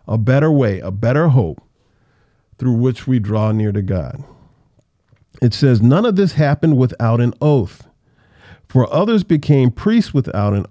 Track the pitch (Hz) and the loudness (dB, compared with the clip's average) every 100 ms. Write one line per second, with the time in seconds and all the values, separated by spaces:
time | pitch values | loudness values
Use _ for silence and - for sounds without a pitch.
0 | - 113 107 135 156 147 117 95 90 95 | -6 -2 0 2 2 2 0 -2 -8 -6
1 | 117 135 165 131 87 73 - _ _ _ | -2 0 2 2 0 -6 -18 _ _ _
2 | _ _ _ _ _ - 127 117 127 120 | _ _ _ _ _ -8 -4 0 0 -2
3 | - 127 101 107 107 110 107 101 98 95 | -2 -2 0 -2 0 0 -2 -2 -2 -4
4 | 69 143 143 - - _ _ _ _ _ | -6 -12 -18 -20 -20 _ _ _ _ _
5 | _ _ _ - 123 - 143 117 117 147 | _ _ _ -2 -2 2 2 4 4 2
6 | 240 190 190 - 147 143 170 139 127 - | 2 0 0 0 0 0 0 2 0 -2
7 | 117 117 120 - 151 143 92 - - _ | -2 0 0 -2 0 0 -2 -8 -20 _
8 | _ _ _ _ - - _ 127 120 147 | _ _ _ _ -20 -20 _ 0 0 0
9 | 208 226 180 160 143 143 127 - 202 226 | 0 0 0 -2 2 2 2 0 0 0
10 | - 143 123 101 104 101 - | 0 -2 -4 -2 -2 -2 -4